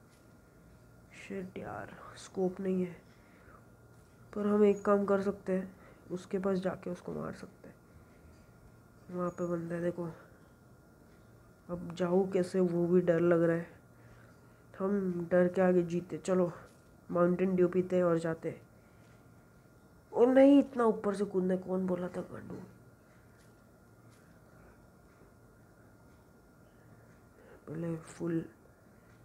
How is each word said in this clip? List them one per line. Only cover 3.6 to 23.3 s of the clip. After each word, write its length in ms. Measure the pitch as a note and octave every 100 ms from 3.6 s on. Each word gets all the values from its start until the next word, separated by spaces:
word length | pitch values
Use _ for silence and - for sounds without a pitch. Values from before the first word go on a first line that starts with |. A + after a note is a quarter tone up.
| - - - - - - -
पर 140 | G#3 G#3
हम 160 | G#3
एक 220 | G#3 G3+ G#3
काम 200 | G3+ G3+
कर 160 | G3
सकते 320 | G3 G3+ -
हैं, 220 | F#3+ F#3+ - - - -
उसके 280 | F3+ - G3
पास 180 | G3 F#3+
जाके 320 | F#3 F3 F3+
उसको 240 | F3 -
मार 200 | D3+ D#3
सकते 360 | - - - -
हैं। 60 | - - - - - - - - - - - - - -
वहाँ 180 | F3+ F3
पे 180 | F3 F3
बंदा 280 | E3+ E3 E3+
है, 60 |
देखो। 280 | F3 F3 E3 - - - - - - - - - - - - - - - -
अब 260 | F3 E3+ E3
जाऊँ 360 | F3+ F3+ F#3+
कैसे, 280 | F#3+ F3+ F#3+
वो 280 | F3+ E3+ E3+
भी 140 | F3+
डर 180 | F3+ E3
लग 240 | F3 E3+
रहा 120 | E3+ E3
है। 120 | F3 - - - - - - - - - - -
हम 480 | G3 G3+ F#3+ F3 E3+
डर 160 | F3+ F3+
के 140 | F#3
आगे 220 | F#3 F3+
जीते। 340 | E3+ F3 F3+ D#3
चलो, 360 | - F#3 F3 - - - - - -
माउंटेन 440 | F3 F3 F3+ F#3 F3+
ड्यू 120 | F3
पीते 280 | F3+ F3+ F3+
हैं 80 |
और 160 | F3 E3
जाते 300 | E3 E3 E3
हैं। 180 | - - - - - - - - - - - - - - - -
ओ 120 | - A#3+
नहीं, 340 | C4 C#4 C#4+
इतना 260 | B3 A#3+ A#3
ऊपर 300 | G#3 G#3 F#3+
से 100 | G3+
कूदना, 300 | F#3+ F#3 F#3
कौन 320 | F#3 F#3 F#3
बोला 200 | F3 F3+
था 140 | F#3
गांडू? 340 | - - G#2 - - - - - - - -